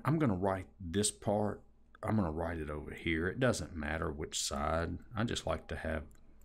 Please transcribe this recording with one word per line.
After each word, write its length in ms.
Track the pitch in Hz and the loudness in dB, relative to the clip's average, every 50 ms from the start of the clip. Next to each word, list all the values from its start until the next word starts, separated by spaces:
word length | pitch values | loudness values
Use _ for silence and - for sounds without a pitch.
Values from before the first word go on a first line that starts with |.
| - | 2
I'm 140 | 131 156 160 | 2 2 4
gonna 160 | 156 113 95 | 4 2 2
write 320 | 87 98 98 95 92 90 - - - | 2 2 2 2 0 -2 -8 -12 -10
this 300 | 95 82 85 101 104 - | -8 0 2 2 2 2
part, 520 | - - - 110 101 104 104 101 - - - - - - - - - - - | 0 0 0 2 4 4 2 2 0 -4 -10 -18 -20 -20 -20 -20 -14 -6 -2
I'm 140 | 104 110 | 2 2
gonna 140 | 110 92 80 | 4 2 2
write 280 | 78 80 85 85 85 80 | 0 0 -2 -2 -2 -4
it 100 | 76 73 | -4 -4
over 240 | 76 76 73 - - | -4 -6 -6 -8 -10
here. 340 | - - 85 82 80 85 | -4 0 0 2 2 2
It 120 | 92 - 120 | 0 2 2
doesn't 360 | 131 123 101 - 78 - - | 2 2 2 2 -2 -6 -6
matter 360 | 78 73 76 80 82 82 82 | -6 -4 -2 -2 0 -2 -2
which 280 | 73 76 78 - - - | -2 -4 -6 -4 -4 -4
side. 600 | - - 73 71 73 78 80 82 85 87 87 - - - - | -2 -2 -2 0 0 2 2 2 2 0 -2 -6 -8 -6 -4
I 60 | 101 117 | -2 -2
just 240 | 120 - - - | 0 -2 -2 0
like 200 | - 80 78 - - | -2 -2 -2 -2 -6
to 60 | 80 | -6
have 280 | 73 - 80 78 76 78 - - - - - - - | -4 -2 -2 -2 -4 -4 -8 -14 -20 -20 -20 -20 -20